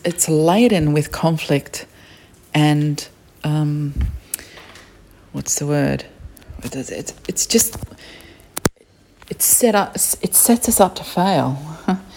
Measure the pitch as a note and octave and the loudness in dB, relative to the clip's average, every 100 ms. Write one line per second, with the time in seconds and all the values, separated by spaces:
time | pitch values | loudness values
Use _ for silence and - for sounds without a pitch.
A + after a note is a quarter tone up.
0 | F3 E3+ - D#3 D#3+ F#3+ A#3+ G3 D3+ D3 | -6 -4 0 2 4 4 4 4 2 2
1 | D3+ - E3 D#3+ - C#3+ - - - - | 0 0 0 0 0 -2 -2 -14 -16 -20
2 | - - - - - D#3 D3+ D3+ D3+ D3 | -20 -20 -20 -20 -4 2 4 4 0 -2
3 | - - _ - D3+ D3+ D3+ D3 D3 C#3+ | -8 -18 _ -8 -2 0 0 -2 -4 -2
4 | - - - - - - - - - - | -4 -4 -12 -16 -16 -20 -20 -20 -20 -20
5 | - - - C#3 - - D3 D3 C#3 C#3 | -20 -20 -12 -10 -6 -4 0 2 2 -2
6 | - - - - - - - C4+ B3+ - | -6 -18 -20 -20 -20 -14 -10 -8 -8 -8
7 | - - - F#3 - A#3 - - - - | -10 -12 -8 -6 0 2 0 -4 -12 -16
8 | - - - - - - - - _ _ | -20 -20 -20 -20 -16 -6 -6 -6 _ _
9 | _ _ - - - - A#3+ G#3 F#3+ - | _ _ -14 -4 0 2 4 2 0 -2
10 | - - - - - A#3 - A3 F#3 - | -4 -2 -2 2 4 4 2 4 4 2
11 | - - F#3 E3+ B2+ C#3 D3+ D#3+ - F#3+ | -8 -2 2 2 0 -4 -8 -10 -4 -4
12 | - | -6